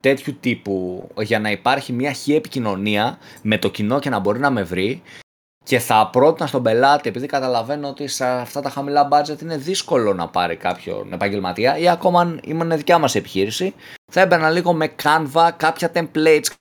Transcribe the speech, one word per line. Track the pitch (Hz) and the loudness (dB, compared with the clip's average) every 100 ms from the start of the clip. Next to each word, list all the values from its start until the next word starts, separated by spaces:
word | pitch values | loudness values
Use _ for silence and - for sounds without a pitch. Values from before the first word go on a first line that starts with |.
τέτοιου | 131 135 - 131 | 2 0 -2 -6
τύπου, | 123 117 101 95 92 92 - - | -4 -4 -4 -4 -4 -8 -12 -8
για | 107 110 | -2 0
να | 107 | 0
υπάρχει | 104 120 139 - | -2 0 -2 -2
μια | 120 139 | -4 -4
χή | 131 - 151 | -4 0 0
επικοινωνία | 156 135 113 95 104 104 113 175 - - | 0 -6 -4 -2 -2 0 -2 -4 -20 -8
με | 107 107 | -2 0
το | 101 | 0
κοινό | - 104 135 | -2 -2 -2
και | 139 | -2
να | 110 | -2
μπορεί | 98 113 | -2 0
να | 143 | 0
με | 123 | 0
βρει. | 87 90 101 156 - - - _ _ _ - | -2 -2 -4 -4 -12 -20 -20 _ _ _ -2
Και | 127 | -2
θα | - 110 107 | 4 2 4
πρότεινα | 127 147 165 151 | 4 4 4 -2
στον | 135 | 0
πελάτη, | 117 113 135 147 123 | 2 4 4 4 0
επειδή | 110 131 | -6 -4
καταλαβαίνω | 143 131 120 113 147 143 | -4 -2 -2 -2 -6 -8
ότι | 131 143 | -10 -8
σε | - 131 | -4 -2
αυτά | 127 120 143 | -2 -6 -8
τα | 143 | -8
χαμηλά | 139 139 147 143 | -6 -2 2 4
budget | 147 147 147 | 4 2 -6
είναι | 160 156 | -8 -8
δύσκολο | 143 190 - 151 107 | -4 -6 0 2 2
να | 92 85 | 0 -2
πάρει | 90 87 82 | -2 -2 -2
κάποιον | 90 87 - 101 98 | -4 -4 -6 -8 -8
επαγγελματία | 87 101 101 92 90 120 156 | -4 -4 -2 -4 0 0 2
ή | 175 | 2
ακόμα | 175 185 175 | 2 2 2
αν | 175 160 | 2 -2
ήμουν | - 160 165 160 | -8 -4 -2 -2
δικιά | 147 170 | 4 4
μας | 135 107 | 4 0
επιχείρηση, | - 95 101 110 185 - - - _ | -2 -2 -2 -2 -6 -6 -20 -20 _
θα | - | 0
έμπαινα | 185 165 156 | 4 4 4
λίγο | 170 175 | 2 0
με | 165 156 - | 0 -2 0
Canva, | 147 156 147 156 165 165 | 2 2 2 2 2 4
κάποια | 156 165 170 | -2 0 -2
templates | 175 165 156 156 151 - - | -2 -2 2 4 4 2 -10